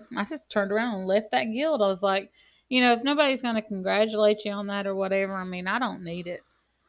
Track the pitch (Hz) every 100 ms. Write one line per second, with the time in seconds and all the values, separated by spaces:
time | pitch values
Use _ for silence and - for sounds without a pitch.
0 | - - 208 302 - 214 196 208 240 202
1 | 185 202 220 254 233 226 311 277 196 185
2 | 196 190 202 _ - _ - 254 247 233
3 | 262 294 285 262 247 220 214 196 185 196
4 | 220 214 214 214 208 202 202 202 196 196
5 | 190 196 196 190 185 180 185 226 240 185
6 | 170 175 175 175 _ _ _ _